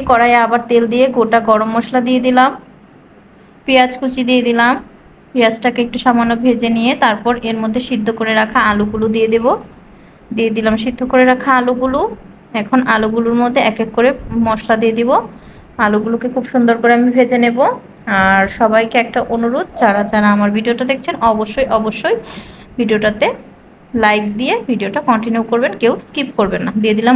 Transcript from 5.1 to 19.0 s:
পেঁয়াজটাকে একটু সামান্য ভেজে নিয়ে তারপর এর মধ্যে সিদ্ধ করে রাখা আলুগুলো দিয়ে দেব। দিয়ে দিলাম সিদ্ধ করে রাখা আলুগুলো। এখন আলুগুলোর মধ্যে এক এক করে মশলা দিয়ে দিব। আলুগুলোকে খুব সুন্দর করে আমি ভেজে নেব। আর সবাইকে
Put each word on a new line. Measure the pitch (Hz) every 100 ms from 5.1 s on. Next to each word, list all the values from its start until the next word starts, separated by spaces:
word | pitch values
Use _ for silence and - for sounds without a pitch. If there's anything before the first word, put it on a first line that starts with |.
| - _
পেঁয়াজটাকে | 254 226 220 247 240 240
একটু | 247
সামান্য | 262 240 233 233
ভেজে | 247 226 233
নিয়ে | 226 240 262
তারপর | 247 208 233 240 226
এর | 226
মধ্যে | 220 233 254
সিদ্ধ | 240 214 226
করে | 220
রাখা | 220 220 247 214
আলুগুলো | 208 208 214 220
দিয়ে | 226 220
দেব। | 226 240 427 - - - - - - - 220
দিয়ে | 226 214
দিলাম | 220 220
সিদ্ধ | 233 254 254
করে | 254 254
রাখা | 254 277 254
আলুগুলো। | 247 247 262 285 440 - - - - 220
এখন | 214 254 254
আলুগুলোর | 220 214 226 233 240
মধ্যে | 240 262 220
এক | 220
এক | 220 233
করে | 247 262 - 226 226
মশলা | 220 - 220
দিয়ে | 226 220
দিব। | 240 349 - - - - - -
আলুগুলোকে | 208 214 220 233 247
খুব | 254 247
সুন্দর | 254 233 233
করে | 233 240
আমি | 247 254
ভেজে | 247 247
নেব। | 240 240 339 508 - - - 196
আর | 190 190 196 -
সবাইকে | 226 220 226 247